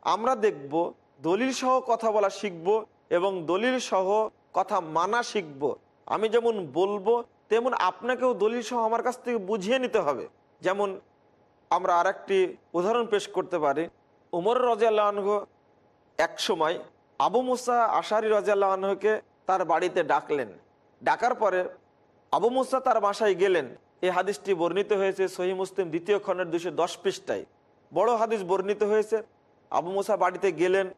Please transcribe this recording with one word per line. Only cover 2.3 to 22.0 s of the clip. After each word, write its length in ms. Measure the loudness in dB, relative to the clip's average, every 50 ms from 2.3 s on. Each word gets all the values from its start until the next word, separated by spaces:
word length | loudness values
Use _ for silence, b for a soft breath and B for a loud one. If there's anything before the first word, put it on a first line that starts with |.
| -2 -4 -6 -8 -8 -4 0 0 0 0 0 -6 _ _ _ _
এবং 360 | 0 2 2 0 -2 -2 -2
দলিল 340 | -2 0 2 2 0 0 0
সহ 500 | -2 0 0 0 2 2 2 2 0 -2 -6 _ _ _ -2
কথা 260 | -2 -2 0 -2 -2
মানা 440 | -2 0 0 0 0 2 0 -2 -2
শিখব। 520 | -2 -4 -6 -6 -6 -6 -4 -4 -4 -4 -4 _ _ _ _ _
আমি 240 | -6 -2 -2 0 2
যেমন 380 | 2 2 2 2 0 -2 -6 -4 0
বলবো, 500 | 0 0 0 0 -2 0 2 2 2 0 -6 _ _ _ _
তেমন 240 | 0 2 2 0 0
আপনাকেও 600 | 2 0 0 0 -2 -4 -4 -2 0 0 0 2
দলিল 280 | 2 0 0 0 -2
সহ 240 | -4 -4 -2 0 0
আমার 180 | 0 0 0 -2
কাছ 140 | -4 -4
থেকে 200 | -4 -6 -4 -4
বুঝিয়ে 420 | -4 -2 -2 -4 -2 0 0 0 0
নিতে 200 | 0 0 0 2
হবে। 280 | 2 0 -2 -2 -6 -12 -16 _ _ _ _ _
যেমন 380 | -2 -2 0 0 -2 -2 -4 -10 -16 _ _ _ _ _ _ _ _ _ _ _ _ _
আমরা 300 | -2 0 2 2 2 4
আর 80 | 2
একটি 500 | 2 -2 -4 -4 0 2 2 2 2 -2 -10 _ _ -2
উদাহরণ 320 | -2 0 2 0 0 0
পেশ 220 | 0 0 -2 -2
করতে 320 | -2 -4 -6 -4 -2 -2 0
পারি। 300 | 0 0 0 0 -4 -6 -10 _ _ _ _ _ _ _ -4
উমর 340 | -2 0 0 2 2 2
রাদিয়াল্লাহু 420 | 2 2 2 2 2 4 4 2 2
আনহু 360 | 0 0 -2 0 -2 -2 -4 -8 _ _ _ _ _ _ _ _ _ _ _ _ _
এক 220 | -2 -2 -2 -2 -6
সময় 400 | -4 -2 0 0 0 0 0 -4 -8 -16 _ _ _ _ _ 0
আবু 220 | 0 2 2 2
মুসা 420 | 2 0 -2 -2 -2 0 2 2 2
আশারি 460 | 2 2 0 0 0 -2 0 2 2
রাদিয়াল্লাহু 440 | 2 2 2 2 2 4 4 2 2
আনহুকে 480 | 0 0 -2 -2 0 0 0 0 0 -4 _ _ _ _
তার 200 | -2 0 0 2
বাড়িতে 380 | 2 2 2 2 0 0 0 2
ডাকলেন। 440 | 2 0 0 0 -2 -2 -2 -4 -6 -10 -18 _ _ _ _ _ _ _ _ -2
ডাকার 320 | -2 0 2 0 0 0
পরে 320 | 2 0 2 2 0 -2 -4 -8 -14 _ _ _ _